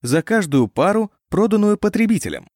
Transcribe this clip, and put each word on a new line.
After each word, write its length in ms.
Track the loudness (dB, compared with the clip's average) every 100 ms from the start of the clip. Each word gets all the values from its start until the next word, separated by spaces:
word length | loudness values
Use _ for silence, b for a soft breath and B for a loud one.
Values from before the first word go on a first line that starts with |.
за 200 | 0 -2
каждую 460 | 0 -2 0 0 0
пару, 460 | 0 0 0 -2 _ _
проданную 480 | -2 2 2 2 0
потребителям. 720 | -2 0 0 0 -4 -10 -14